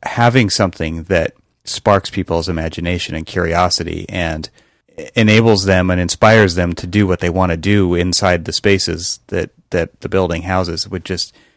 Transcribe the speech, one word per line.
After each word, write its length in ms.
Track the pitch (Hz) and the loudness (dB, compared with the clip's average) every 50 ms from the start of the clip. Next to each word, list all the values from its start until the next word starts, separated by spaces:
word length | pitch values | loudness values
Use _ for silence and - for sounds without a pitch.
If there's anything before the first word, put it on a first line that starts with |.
| - | -12
having 480 | - - 120 120 120 117 131 113 98 | -6 -2 2 2 4 4 4 2 2
something 540 | - - 107 90 - - 85 80 82 82 82 | 0 0 0 0 -2 -4 -6 -6 -6 -8 -4
that 280 | - 95 85 80 - - _ _ _ _ _ _ | -2 0 0 0 -2 -6 _ _ _ _ _ _
sparks 460 | - - - - 110 101 98 - - | -10 -10 -4 2 2 2 2 2 -2
people's 400 | - 101 87 - 85 85 82 92 | -6 -6 -4 -2 -2 -2 -2 -2
imagination 640 | 85 80 80 82 - - 85 87 90 87 - - 82 | -4 -4 -4 -6 -6 -6 -4 -4 -4 -4 -4 -6 -8
and 100 | 80 80 | -10 -10
curiosity 800 | - - 92 87 82 82 87 90 87 - - 82 82 85 87 - - | -6 -4 -2 -2 0 2 2 0 0 0 -2 -4 -6 -8 -8 -8 -8
and 400 | 98 92 87 82 80 80 80 - _ _ _ _ _ _ _ _ _ 82 76 - - | -6 -4 -4 -4 -4 -6 -8 -12 _ _ _ _ _ _ _ _ _ -18 -16 -6 0
enables 480 | 120 110 107 107 110 113 113 107 95 95 | 2 4 6 6 6 6 6 4 4 4
them 260 | 98 95 92 90 90 | 2 2 2 2 2
and 100 | 90 90 | 0 0
inspires 560 | 90 85 - - - 107 110 113 104 92 85 | 0 -2 0 4 4 6 8 8 6 4 4
them 180 | 90 87 87 87 | 0 -2 -2 -2
to 120 | - - | -6 -6
do 200 | 87 90 107 104 | -2 0 0 2
what 140 | 92 90 - | 2 0 0
they 100 | - 87 | -2 -2
wanna 260 | 82 92 92 87 85 | 0 0 0 0 0
do 380 | 82 80 98 104 104 95 90 87 | -2 0 0 2 2 2 2 2
inside 500 | 87 87 90 85 - 101 92 90 85 80 | 0 0 0 0 0 2 2 2 0 -2
the 80 | 85 - | -4 -6
spaces 680 | - - 104 98 92 - - 85 82 87 - - - _ - | -2 2 2 2 2 0 -2 -6 -6 -6 -8 -10 -10 _ -6
that, 220 | 95 92 - - _ _ _ _ | -6 -4 -4 -6 _ _ _ _
that 320 | - 87 85 82 _ _ - | -4 -2 -2 -4 _ _ -8
the 60 | 98 | -4
building 320 | 98 95 92 82 85 85 85 | -2 0 0 0 -2 -4 -4
houses 440 | 95 92 92 92 87 82 82 - | -2 -2 -2 -2 -2 -4 -8 -8
would 180 | - 95 90 - | -8 -10 -10 -8
just, 280 | - 92 85 - - - _ _ _ _ | -8 -8 -8 -8 -10 -14 _ _ _ _